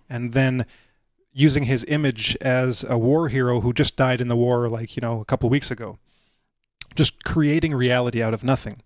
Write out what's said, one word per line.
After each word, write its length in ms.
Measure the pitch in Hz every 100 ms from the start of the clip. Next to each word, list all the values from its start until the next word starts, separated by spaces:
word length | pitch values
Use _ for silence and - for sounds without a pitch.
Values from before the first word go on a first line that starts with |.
| -
and 240 | 120 120
then 320 | 123 131 127 117 - _ _ _ _ _
using 320 | 131 151 139
his 220 | 123 131 123
image 480 | 147 143 113 104 -
as 420 | 131 127 127 117
a 140 | - 120
war 300 | 117 156 160
hero 320 | 131 123 123
who 120 | 120
just 220 | 120 147 -
died 260 | 131 123
in 60 | 123
the 80 | 120
war, 340 | 120 120 120
like, 260 | 113 113 -
you 60 |
know, 180 | 117 117
a 60 | 107
couple 240 | 131 120
weeks 220 | 139 -
ago. 260 | 117 110 107 _ _ _ _ _ _ _ _ - -
Just 280 | - -
creating 500 | - 160 147 156 160
reality 480 | 135 123 123 123 123
out 120 | 113
of 100 | 110
nothing. 380 | 123 135 117 101